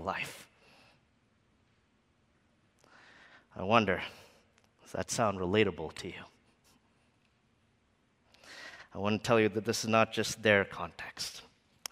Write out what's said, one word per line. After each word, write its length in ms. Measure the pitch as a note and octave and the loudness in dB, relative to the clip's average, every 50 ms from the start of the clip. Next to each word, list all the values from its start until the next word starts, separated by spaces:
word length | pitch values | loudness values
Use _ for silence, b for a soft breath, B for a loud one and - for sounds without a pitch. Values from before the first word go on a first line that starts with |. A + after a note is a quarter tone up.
| E2+ | -6
life. 420 | F#2+ F#2 - - - - - - - _ _ b b b b b b b b b _ _ _ _ _ _ _ _ _ _ _ _ _ _ _ _ _ _ _ _ _ _ _ _ _ _ _ _ _ _ _ _ _ _ _ b b b b b b b b b b b b b b - | -6 -6 -6 -6 -10 -12 -16 -20 -20 _ _ b b b b b b b b b _ _ _ _ _ _ _ _ _ _ _ _ _ _ _ _ _ _ _ _ _ _ _ _ _ _ _ _ _ _ _ _ _ _ _ b b b b b b b b b b b b b b -12
I 60 | - F#2 | -6 0
wonder, 400 | F#2+ A2 A#2 G#2+ F#2+ F2+ E2+ - B B B B B B B B B B B _ _ _ _ - | 4 6 6 6 4 0 -2 -2 B B B B B B B B B B B _ _ _ _ -20
does 100 | - - | -12 -8
that 180 | F#2 F#2 - | -8 -6 -4
sound 280 | - - A#2+ G#2+ G2 F#2+ | -2 0 0 0 0 -2
relatable 560 | F#2 F2 F#2+ G#2+ A2 F#2+ E2 D2+ D#2+ D2+ - | -2 0 4 4 4 4 2 -4 -8 -10 -10
to 140 | - - F#2 | -10 -12 -12
you? 140 | D#2+ - - - _ _ _ _ _ _ _ _ _ _ _ _ _ _ _ _ _ _ _ _ _ _ _ _ _ _ _ _ _ _ _ _ _ _ _ _ _ _ _ _ B B B B B B B B B B B B B | -12 -14 -16 -20 _ _ _ _ _ _ _ _ _ _ _ _ _ _ _ _ _ _ _ _ _ _ _ _ _ _ _ _ _ _ _ _ _ _ _ _ _ _ _ _ B B B B B B B B B B B B B
I 40 | F#2+ | -4
want 220 | G2 G#2 G#2+ G2+ | -2 0 0 0
to 60 | - | 2
tell 140 | - A#2+ A2+ | 2 4 4
you 80 | A2 G#2+ | 4 4
that 160 | F#2 A2 G2+ | 2 0 -4
this 180 | A2+ A2 - - | -4 -4 -4 -2
is 80 | A2 | 2
not 220 | A2 A2+ A2+ - - | 4 4 4 4 2
just 300 | - G#2+ - - - G#2+ | -4 -4 -4 -4 0 4
their 220 | A2 G#2 G2 F#2+ | 4 6 6 4
context. 760 | - - - F2 E2+ - - - - - - - - - - - - _ _ _ _ _ _ - - | 2 -4 -10 -10 -10 -10 -12 -14 -14 -10 -10 -10 -10 -10 -14 -20 -20 _ _ _ _ _ _ -18 -18